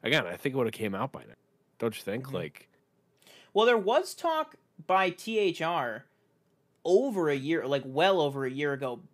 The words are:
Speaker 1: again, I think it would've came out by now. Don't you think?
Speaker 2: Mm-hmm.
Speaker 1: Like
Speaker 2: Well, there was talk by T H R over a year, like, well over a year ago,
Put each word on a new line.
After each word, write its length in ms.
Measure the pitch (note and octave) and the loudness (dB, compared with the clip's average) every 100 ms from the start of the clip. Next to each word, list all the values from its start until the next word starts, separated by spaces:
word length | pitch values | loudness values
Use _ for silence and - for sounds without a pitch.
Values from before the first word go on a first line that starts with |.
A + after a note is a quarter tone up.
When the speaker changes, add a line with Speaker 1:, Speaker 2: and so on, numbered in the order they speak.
Speaker 1:
again, 240 | - D3+ F2+ | 0 0 0
I 80 | F2 | -4
think 160 | C#3+ | -4
it 40 | C3 | -2
would've 160 | A2+ | -2
came 200 | - G#2+ F#2+ | -2 -4 -4
out 160 | C3 | -6
by 120 | - | -8
now. 100 | - - _ _ _ - | -18 -20 _ _ _ -6
Don't 160 | A#2 G#2+ | -6 -4
you 80 | |
think? 220 | - A2 C3+ | -6 -8 -6
Speaker 2:
Mm-hmm. 80 | A2+ | -8
Speaker 1:
Like 340 | D#2+ - - _ _ _ _ _ _ - - | -8 -12 -20 _ _ _ _ _ _ -20 -4
Speaker 2:
Well, 120 | G3+ A#3 | 2 4
there 120 | A#3 | 4
was 360 | F#3+ C#4 F#4+ | 4 2 0
talk 420 | - E4+ D#4 D4+ - _ - - | -2 -2 -2 -4 -8 _ -10 0
by 240 | F#3 F#3 | 2 2
T 280 | E3+ - A3 | -2 -4 0
H 220 | G3 D#3+ | 0 0
R 440 | E3 E3+ B2 A2 - _ _ _ _ _ _ _ E3 | -2 -2 -2 -6 -14 _ _ _ _ _ _ _ 4
over 440 | F#3+ C4+ G3 D#3+ | 4 4 0 0
a 60 | C#3 | 0
year, 300 | C#3 E3 B2+ | 0 -2 0
like, 160 | C#3+ C3+ | -2 -2
well 360 | C3 F#3 F#3+ | 2 4 4
over 240 | D3 C#3 C3 | 2 0 -4
a 60 | |
year 220 | C3+ D3 | -2 -2
ago, 280 | C#3 C3+ A#2+ - | -2 -4 -8 -12